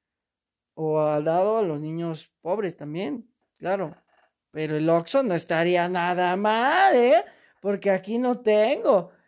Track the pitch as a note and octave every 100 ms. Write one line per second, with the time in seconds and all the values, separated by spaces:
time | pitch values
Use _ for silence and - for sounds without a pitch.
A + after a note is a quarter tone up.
0 | _ _ _ _ _ _ _ - D#3 D#3
1 | D3+ D3+ D3+ E3+ G3+ A3 F#3+ D3 D#3 E3
2 | E3+ D#3 - _ E3 G3+ F#3+ - D3 D#3+
3 | A3 B3 - _ _ _ D#3+ G3 D#3+ -
4 | _ _ _ _ _ D3+ D#3 D3+ D#3 E3+
5 | E3 C4+ B3+ E3+ E3+ E3 E3+ F3 F3 F#3
6 | F3 F3+ F3+ F#3 G#3+ A3 C4 F4 G4 B3+
7 | A#3+ E4 G#4 - _ _ G3 G3 G3 F#3
8 | G3 A#3 B3+ B3 A3+ G#3+ A3 E4+ G4 G3+
9 | F3 _